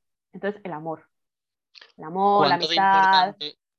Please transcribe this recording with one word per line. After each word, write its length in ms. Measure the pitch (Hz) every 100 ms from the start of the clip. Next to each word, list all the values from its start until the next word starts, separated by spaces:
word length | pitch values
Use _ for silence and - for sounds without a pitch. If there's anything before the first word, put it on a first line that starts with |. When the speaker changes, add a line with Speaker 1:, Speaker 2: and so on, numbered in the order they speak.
| _ _ _
Speaker 1:
Entonces, 280 | 185 196 202
el 80 | 185
amor. 360 | 151 160 156 _ _ _ _ _ _ _ - - -
El 80 |
amor, 420 | 156 185 202 202 202
la 100 | 175
Speaker 2:
¿Cuánto 120 | 160
de 100 | 175
Speaker 1:
amistad. 260 | 196 196
Speaker 2:
importante, 540 | 190 190 185 - 151 - _